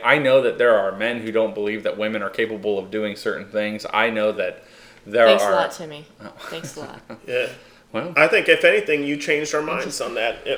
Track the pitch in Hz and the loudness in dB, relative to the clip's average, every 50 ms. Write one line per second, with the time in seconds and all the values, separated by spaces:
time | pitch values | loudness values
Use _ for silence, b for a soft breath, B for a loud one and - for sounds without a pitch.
0 | 113 120 139 151 139 131 131 135 127 113 95 - 120 120 113 101 98 98 95 98 | 4 4 4 4 6 6 4 6 4 4 2 2 4 4 4 4 2 0 -2 -2
1 | 110 120 120 117 110 113 107 110 110 104 98 104 104 104 107 107 101 107 - 101 | -4 -4 -4 -4 -6 -2 0 0 0 0 -2 -4 -4 -4 -4 -4 -4 -6 -4 -2
2 | 107 107 110 107 101 98 - - 113 107 110 101 98 107 101 98 92 95 107 107 | -4 -4 -4 -4 -6 -6 -2 -2 -2 -2 -4 -4 -2 -2 -2 -2 -4 -4 -4 -4
3 | 107 104 101 - - 113 85 78 101 - 107 107 107 104 107 104 - - - 107 | -4 -4 -6 -4 -4 -4 -4 -4 -8 -6 -4 -4 -4 -4 -6 -8 -8 -2 0 2
4 | 113 117 113 107 107 107 101 98 92 92 - - b b b b b b b b | 2 2 2 0 0 0 0 0 -4 -4 -6 -10 b b b b b b b b
5 | b 104 104 120 113 110 - - 104 101 95 - - - - - 170 156 147 147 | b -2 4 6 8 8 8 6 4 2 2 2 0 -2 -4 -10 -12 -14 -14 -18
6 | 151 - _ _ 107 101 - - - - 170 165 160 135 - 151 143 135 - - | -20 -20 _ _ -20 -20 -18 -16 -14 -12 -12 -10 -12 -12 -12 -14 -14 -14 -16 -18
7 | - - 110 110 - - 123 123 120 - - - b b b b b b - 110 | -18 -18 -18 -16 -10 -6 -4 -4 -4 -4 -8 -16 b b b b b b -8 -8
8 | 143 180 165 147 156 170 220 196 160 170 156 - - 170 202 214 202 156 151 143 | -8 -2 2 4 4 4 4 2 4 4 4 6 6 4 4 2 2 0 -2 -2
9 | 143 143 147 143 - 170 151 147 151 151 - 151 151 156 160 131 131 123 - - | 0 -4 -4 -4 -2 -2 -2 -2 -2 -4 -4 -4 -4 -4 -6 -6 -6 -8 -6 -8
10 | 123 120 120 113 113 117 - - - 143 135 | -8 -6 -4 -4 -4 -4 -4 -6 -6 -6 -6